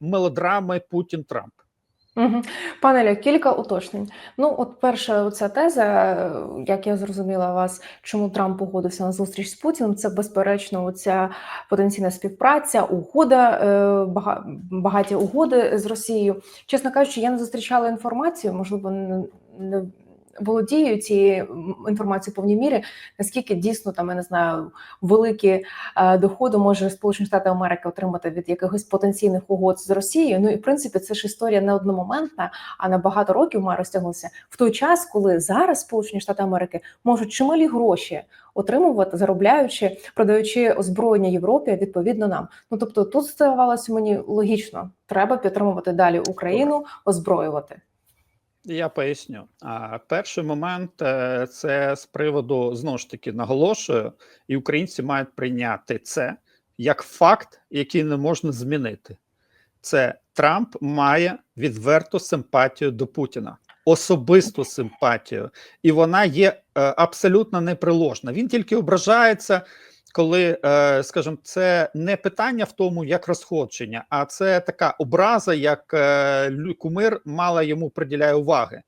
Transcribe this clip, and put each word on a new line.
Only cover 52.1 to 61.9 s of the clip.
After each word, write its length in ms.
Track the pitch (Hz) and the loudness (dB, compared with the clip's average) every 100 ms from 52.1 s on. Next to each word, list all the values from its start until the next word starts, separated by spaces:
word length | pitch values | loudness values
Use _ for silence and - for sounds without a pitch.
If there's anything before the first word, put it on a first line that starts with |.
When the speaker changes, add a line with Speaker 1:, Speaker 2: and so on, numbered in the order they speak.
| - 151 143 123 135 120 120 | -4 -2 -2 -2 -2 -2 -4
Speaker 1:
знову 220 | 147 127 | -6 -8
ж 120 | - | -10
таки, 220 | 117 - | -12 -10
наголошую, 800 | 110 113 135 170 214 - 117 110 - _ _ - | -8 -2 2 2 0 -2 -2 -2 -10 _ _ -6
і 80 | 135 | -6
українці 460 | 131 151 180 - | -2 -2 -2 -8
мають 320 | 135 139 135 - | -4 -4 -4 -6
прийняти 640 | 127 123 120 101 - 117 | -6 -4 -4 -6 -6 -8
це 380 | - - 131 - _ _ _ - | -6 -6 -6 -6 _ _ _ -6
як 240 | 123 143 | -2 -2
факт, 580 | - - 170 214 - _ _ | -4 2 4 4 0 _ _
який 340 | 143 139 165 151 | -6 -2 -2 0
не 120 | 143 | -2
можна 360 | 147 151 160 | -2 -2 -4
змінити. 640 | 120 127 147 120 101 _ 98 _ _ _ _ _ _ | -6 -4 -4 -4 -8 _ -20 _ _ _ _ _ _
Це 340 | - 147 123 - _ | -2 0 0 -2 _
Трамп 440 | - 147 185 233 - | 2 2 2 -2 -6
має 580 | 143 147 139 151 175 180 _ - | -6 0 2 4 2 -2 _ -6
відверту 640 | 135 110 120 | -6 -4 2